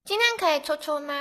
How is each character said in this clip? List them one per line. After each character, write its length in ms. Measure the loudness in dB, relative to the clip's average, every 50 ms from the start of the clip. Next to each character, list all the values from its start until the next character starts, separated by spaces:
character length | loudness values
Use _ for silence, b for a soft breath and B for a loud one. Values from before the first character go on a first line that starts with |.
| _
今 140 | -4 0 2
天 200 | 2 2 2 2
可 180 | 2 2 2
以 60 | 2
抽 160 | 0 -2 -4 -4
抽 220 | -2 -4 -4 -4
吗？ 140 | -4 -4 -6 -6